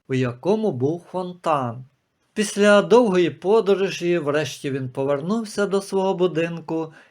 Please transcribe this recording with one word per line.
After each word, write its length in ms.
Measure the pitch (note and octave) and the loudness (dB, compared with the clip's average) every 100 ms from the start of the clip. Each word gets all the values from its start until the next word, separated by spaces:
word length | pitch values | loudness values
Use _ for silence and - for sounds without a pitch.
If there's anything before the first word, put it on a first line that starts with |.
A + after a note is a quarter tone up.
| - | -6
у 60 | |
якому 580 | C3 B2 A#2+ E3+ A3 G#3+ | -2 -2 -2 -2 0 -2
був 320 | C3 C3+ E3+ - | -2 -2 -4 -8
фонтан. 720 | F#3 F3+ F3+ E3+ D3 B2 A#2+ C3 _ _ _ _ | -8 -8 -6 -2 0 -2 -8 -16 _ _ _ _
Після 480 | - G#3 G3 G#3 G3+ | -6 -4 2 6 6
довгої 480 | F3 A3+ A#3 F3+ E3 | 6 6 6 4 2
подорожі 880 | B2+ F3+ A3+ F#3+ F#3+ F#3+ D3 F3 F3 | 0 0 2 2 2 0 -2 -2 -2
врешті 520 | D3 D3 D3+ - D3 | 0 -2 -2 -6 -6
він 180 | C3+ C3 | -6 -6
повернувся 800 | C3+ C3+ C#3+ D#3+ A3+ G#3+ - G3+ | -4 -2 -2 -2 -4 -4 -4 -2
до 160 | G3 | -2
свого 320 | G3 G3 F#3+ | -2 -2 0
будинку 760 | F3+ F3+ D#3 E3 E3+ D#3 E3 D#3+ - _ | 0 0 0 -4 -6 -6 -6 -6 -12 _